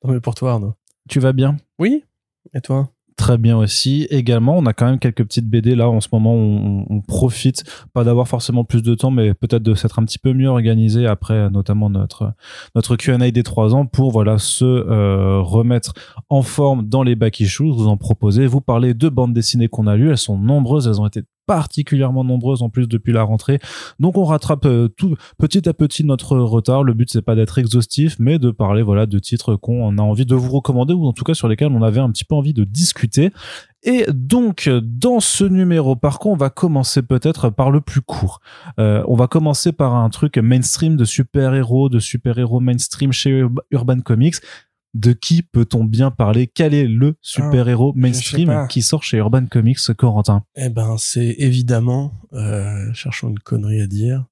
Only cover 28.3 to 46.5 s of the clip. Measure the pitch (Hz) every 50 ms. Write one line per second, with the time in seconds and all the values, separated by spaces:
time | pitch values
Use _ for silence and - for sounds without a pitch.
28.3 | 160 165 131 120 107 - 110 98 101 107 117 104 101 101 110 107 101 98 - -
29.3 | - 113 - - 107 98 - - 120 123 117 104 101 101 107 107 104 104 131 120
30.3 | 127 127 123 127 127 139 127 - 131 123 123 143 175 180 160 135 117 - 127 -
31.3 | 165 - - 117 107 104 147 151 135 117 113 110 104 123 135 123 107 - - _
32.3 | 151 147 139 147 151 120 104 95 104 143 175 - - - - 110 - 135 147 196
33.3 | - - - - - - - _ _ _ _ - 254 254 226 - 143 131 127 135
34.3 | 196 247 247 220 180 - - 147 127 123 113 117 117 123 - 247 247 233 202 -
35.3 | - - 196 196 185 185 185 180 170 160 147 131 135 123 - 147 139 - - 208
36.3 | 202 156 139 135 - - - 175 156 139 131 - - 143 123 - 135 127 - 151
37.3 | 160 - - 120 104 - 131 131 139 151 143 - - 135 - - - - - 92
38.3 | - - _ - - - - 170 - - 110 104 104 107 - - - 117 123 123
39.3 | - 170 156 151 147 - - 175 160 - 147 131 120 120 113 110 - - - 147
40.3 | - 131 110 117 127 127 127 - - - 165 160 160 147 117 107 - - 131 -
41.3 | - 143 135 131 131 135 131 117 123 131 135 139 123 117 107 - - 123 _ 127
42.3 | 117 120 123 117 117 123 127 127 123 120 - - - - 143 139 127 - - 143
43.3 | 135 131 131 120 123 135 - _ - 135 120 123 131 127 127 - 120 110 127 165
44.3 | 165 - - - - - _ _ _ _ _ _ - 113 107 120 120 - - -
45.3 | 170 170 170 _ _ 120 117 - - 117 110 110 110 113 131 135 127 - 120 101
46.3 | 107 117 127 123